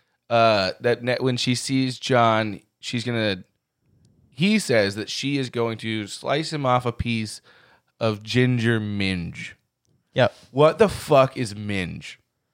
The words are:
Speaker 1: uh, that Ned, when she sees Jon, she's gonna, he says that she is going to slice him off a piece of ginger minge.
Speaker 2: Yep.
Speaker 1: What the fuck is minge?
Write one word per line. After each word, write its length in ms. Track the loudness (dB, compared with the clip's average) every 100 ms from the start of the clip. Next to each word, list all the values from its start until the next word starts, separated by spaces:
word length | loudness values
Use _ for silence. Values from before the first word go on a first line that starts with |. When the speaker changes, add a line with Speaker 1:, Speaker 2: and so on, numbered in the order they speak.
| _ _ 0
Speaker 1:
uh, 440 | 4 4 4 0 0
that 220 | 0 0
Ned, 200 | 0 0
when 160 | 0 0
she 160 | 0
sees 440 | -2 -2 -2 -2 -4
Jon, 640 | 0 4 4 2 0 -6 _ _
she's 220 | -8 -6
gonna, 400 | -4 -2 -2 -2 -8 _ _ _ _ _ _ _ _
he 300 | -2 2 2
says 380 | 2 2 2 -2
that 120 | -8
she 300 | -6 -4 -4
is 100 | -4
going 300 | -4 -4 -4
to 280 | -6 -6 -6
slice 460 | -8 -4 -2 -2
him 140 | -2 0
off 180 | 2
a 80 | 0
piece 480 | -4 -4 -4 -4 -10 _ _ _ _ _ -4
of 240 | -2 -2
ginger 560 | -2 2 2 2 0 0
minge. 760 | -2 -2 -2 -2 -4 -10 -14 -18 _ _ _ _ _
Speaker 2:
Yep. 220 | 0 0 0 -6
Speaker 1:
What 260 | 2 4 4
the 100 | 2
fuck 480 | 0 2 4 4 2
is 160 | -8 -6
minge? 640 | -4 -4 -4 -8 -14 -20 _ _ _